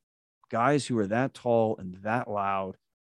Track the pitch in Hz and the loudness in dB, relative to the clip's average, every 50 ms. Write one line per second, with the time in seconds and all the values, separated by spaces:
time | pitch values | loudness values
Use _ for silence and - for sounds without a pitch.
0 | _ _ _ _ _ _ _ _ _ - 117 113 120 139 147 139 117 - 123 113 | _ _ _ _ _ _ _ _ _ -4 0 2 4 4 4 2 0 0 0 0
1 | 101 95 110 120 135 135 - - - 123 117 113 110 110 110 - 95 92 90 95 | 0 0 0 0 0 -2 -4 -4 0 2 4 4 4 2 0 -4 -6 -12 -12 -8
2 | 98 107 113 123 - - 104 101 98 98 98 95 95 95 95 _ _ _ _ _ | -4 -4 -2 -2 -4 -4 -4 -4 -2 -2 -2 -2 -4 -6 -8 _ _ _ _ _
3 | _ | _